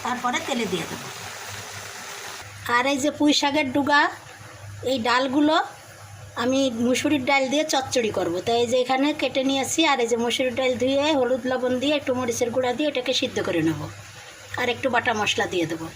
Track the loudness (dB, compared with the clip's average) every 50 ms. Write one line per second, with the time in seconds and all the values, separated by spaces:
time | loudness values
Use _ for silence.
0 | -4 -4 -4 -2 -2 -2 -2 -2 -2 -2 -2 -2 0 0 -2 -4 -4 -4 -8 -10
1 | -10 -12 -12 -12 -12 -12 -12 -12 -12 -12 -12 -12 -12 -12 -12 -12 -12 -12 -12 -12
2 | -12 -12 -12 -12 -12 -12 -12 -12 -14 -14 -16 -12 -4 0 2 2 4 2 2 2
3 | 2 0 2 4 4 6 6 6 4 2 2 2 0 2 0 0 2 4 6 6
4 | 6 4 2 -6 -14 -16 -18 -18 -18 -18 -18 -16 -16 -14 -14 -6 -2 -2 -2 0
5 | 2 2 2 2 2 2 2 4 4 6 4 4 2 0 -6 -16 -18 -20 -20 -20
6 | -18 -18 -18 -18 -18 -14 -6 -2 0 2 2 4 2 2 0 0 2 2 2 2
7 | 2 2 0 2 2 2 2 2 2 2 2 0 0 2 0 -2 0 0 0 0
8 | 0 0 -2 -2 -2 -2 -2 -2 0 0 2 2 2 2 2 2 2 2 2 2
9 | 2 0 0 0 -2 -2 0 0 0 2 2 0 0 -2 0 2 4 4 4 2
10 | 2 0 2 0 0 0 0 0 0 0 0 0 0 0 2 2 2 2 2 2
11 | 2 4 4 4 4 2 2 0 0 -2 -2 0 0 0 0 0 2 2 0 0
12 | 0 0 -2 0 0 -2 0 0 0 0 2 0 0 0 0 2 0 0 0 0
13 | -2 0 0 0 0 -2 -2 -2 -2 0 0 2 2 2 0 -2 -6 -10 -10 -14
14 | -16 -18 -18 -18 -18 -18 -18 -18 -18 -10 -6 -4 -2 -2 -2 -2 -2 2 2 2
15 | 2 2 0 2 2 0 0 0 0 0 2 0 0 0 -2 -6 -6 -10 -10